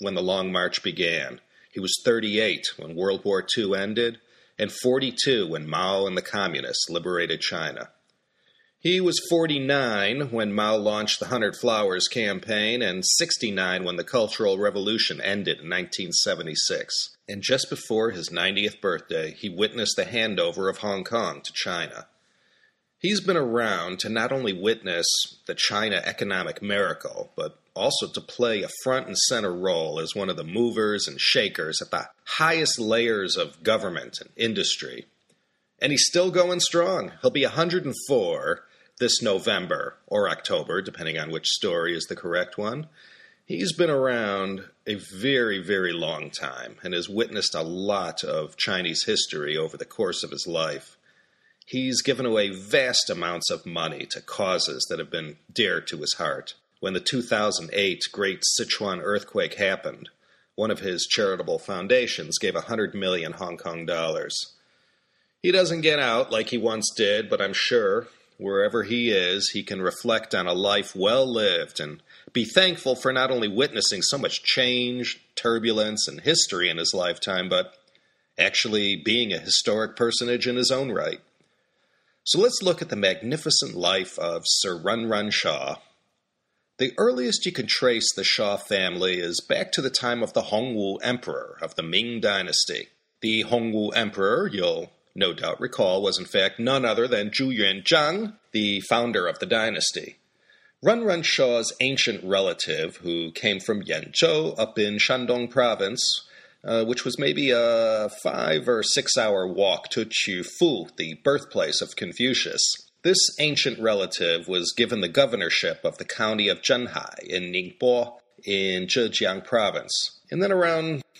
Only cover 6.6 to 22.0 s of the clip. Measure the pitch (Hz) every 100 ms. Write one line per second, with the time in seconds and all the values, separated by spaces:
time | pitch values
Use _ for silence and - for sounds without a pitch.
6.6 | 64 - - 85 90 87 82 80 - 87
7.6 | 78 60 - _ _ _ _ _ _ _
8.6 | _ _ 165 185 180 - - 170 160 143
9.6 | 135 143 123 104 98 131 139 113 104 104
10.6 | 107 110 107 107 107 - 98 123 104 -
11.6 | 120 110 101 92 - 123 104 95 110 107
12.6 | 107 123 107 92 - - 165 - 110 95
13.6 | 92 92 90 87 85 127 107 - 104 95
14.6 | 104 98 101 110 - 76 95 101 87 76
15.6 | 78 90 87 - 90 - 104 85 82 78
16.6 | - 85 - - - _ - 101 - 131
17.6 | - 135 - 110 113 92 80 85 92 101
18.6 | 104 - 98 80 - 82 80 - 104 87
19.6 | 107 117 104 - 92 120 110 90 85 90
20.6 | 95 - 104 98 90 117 92 71 - -
21.6 | 95 85 82 55